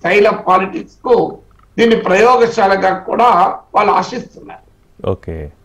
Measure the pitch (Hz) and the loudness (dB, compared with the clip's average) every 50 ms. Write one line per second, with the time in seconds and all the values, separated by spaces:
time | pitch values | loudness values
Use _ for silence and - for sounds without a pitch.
0 | - 170 190 208 208 220 190 - - 180 185 185 190 190 180 156 - - _ _ | -4 -2 2 2 2 2 2 0 0 0 0 0 0 -2 -6 -10 -12 -12 _ _
1 | - 233 240 190 160 - - - - _ _ _ _ _ _ - 226 233 220 196 | -2 0 2 2 2 -2 -6 -12 -20 _ _ _ _ _ _ 0 2 2 2 0
2 | - 180 180 196 220 247 254 247 233 226 - 226 202 190 196 190 185 190 190 185 | 0 0 2 2 4 4 4 4 2 0 0 0 0 0 0 0 0 -2 -2 -4
3 | - - - - 233 247 208 175 185 196 - - - _ - 214 208 196 180 - | -6 -6 -2 2 2 2 4 2 2 0 -2 -6 -12 _ -2 0 0 0 0 -2
4 | - - 254 247 - - - - - - - - _ _ _ _ _ _ _ - | -2 -4 -8 -12 -12 -14 -18 -20 -20 -20 -20 -20 _ _ _ _ _ _ _ -8
5 | - 98 95 - - - 82 80 76 73 - _ _ | -6 -6 -6 -6 -8 -12 -12 -12 -12 -14 -16 _ _